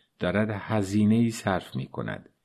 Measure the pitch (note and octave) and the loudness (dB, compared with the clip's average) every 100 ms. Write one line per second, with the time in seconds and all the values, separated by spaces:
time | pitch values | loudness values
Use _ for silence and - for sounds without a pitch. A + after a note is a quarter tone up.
0 | _ - F2+ G2 A2 G2+ - A2 F#2+ G#2 | _ -6 -2 0 0 -4 -2 -2 0 2
1 | G#2+ A2+ A#2 A2 G#2 F2 - - C2+ - | 4 4 2 0 -2 -2 -4 -8 -8 -8
2 | A1 G1+ - _ | -8 -10 -14 _